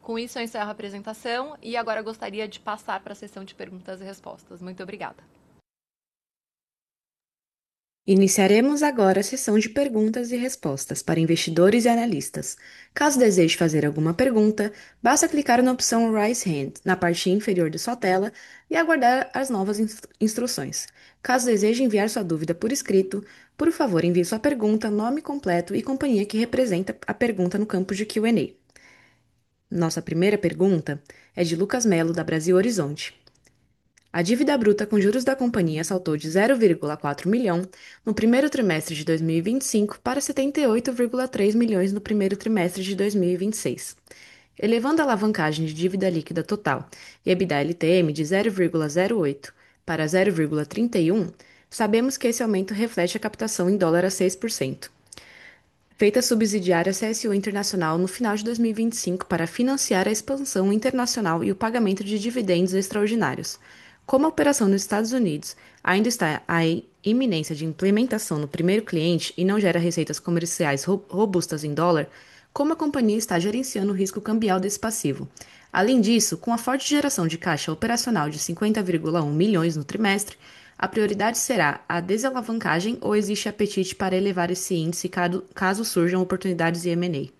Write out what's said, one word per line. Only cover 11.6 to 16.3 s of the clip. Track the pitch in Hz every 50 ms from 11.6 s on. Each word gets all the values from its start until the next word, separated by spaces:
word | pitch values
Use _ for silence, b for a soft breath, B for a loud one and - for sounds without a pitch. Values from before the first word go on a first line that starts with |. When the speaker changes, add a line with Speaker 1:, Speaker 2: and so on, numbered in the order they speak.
| 175 190 208 240 226
Speaker 2:
e | 240
analistas. | 233 233 233 240 202 139 143 - - 151 - - - B B B B B B B B
Caso | - 294 302 277 262
deseje | 247 220 190 180 170 160 -
fazer | - 170 165 151 156 147
alguma | 147 143 156 156 160 170
pergunta, | 170 254 269 240 220 214 214 214 214 208 208 B B B B B B -
basta | 233 - - 339 330
clicar | - 294 285 - 240 240 254
na | 254 254
opção | 254 - - 233 226 233 226
Raise | 220 214 208 214